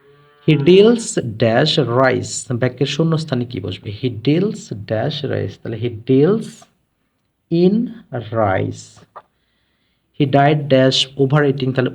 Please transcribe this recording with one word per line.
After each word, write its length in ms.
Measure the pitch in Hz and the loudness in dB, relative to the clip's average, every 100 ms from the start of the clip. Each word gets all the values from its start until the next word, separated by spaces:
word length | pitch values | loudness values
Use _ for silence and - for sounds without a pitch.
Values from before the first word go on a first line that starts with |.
| _ _ _ _ - | _ _ _ _ 0
He 80 | 147 | 2
deals 680 | 143 185 214 233 - - 117 107 | 6 6 6 4 -2 -8 -6 -2
dash 400 | 117 117 151 160 | 0 2 0 0
rice, 800 | 120 120 131 107 104 - - 120 | 0 2 2 0 -4 -10 -8 -4
বাক্যের 280 | 123 - 139 | -4 -2 -4
শূন্যস্থানে 580 | - 165 156 - 123 | -2 0 0 -2 -6
কি 160 | 117 101 | -6 -8
বসবে? 320 | 101 101 104 104 | -8 -10 -12 -6
He 80 | 127 | -6
deals 500 | 107 139 160 208 214 - | -4 -2 0 -2 -6 -12
dash 540 | 110 - 110 131 151 | -12 -8 -6 -4 -6
rice, 320 | 127 104 101 - | -6 -6 -6 -10
তাহলে 180 | 117 110 | -12 -8
he 300 | 120 104 - | -8 -6 0
deals 340 | 131 156 226 - - _ _ _ _ _ _ _ _ - | 2 4 2 -4 -16 _ _ _ _ _ _ _ _ -4
in 340 | 170 180 220 247 - - | 2 4 2 -2 -8 -12
rice। 880 | 123 104 113 104 95 107 107 - - _ - - _ _ _ _ _ _ _ _ - | -12 -6 -2 0 0 -4 -8 -16 -20 _ -20 -20 _ _ _ _ _ _ _ _ -4
He 100 | 139 | 0
died 300 | 139 143 156 143 | 4 4 2 2
dash 580 | 131 131 135 - - 135 | 4 4 2 -2 -2 2
overeating, 460 | 147 143 139 131 | 2 2 0 -2
তাহলে 180 | 127 127 | -2 -4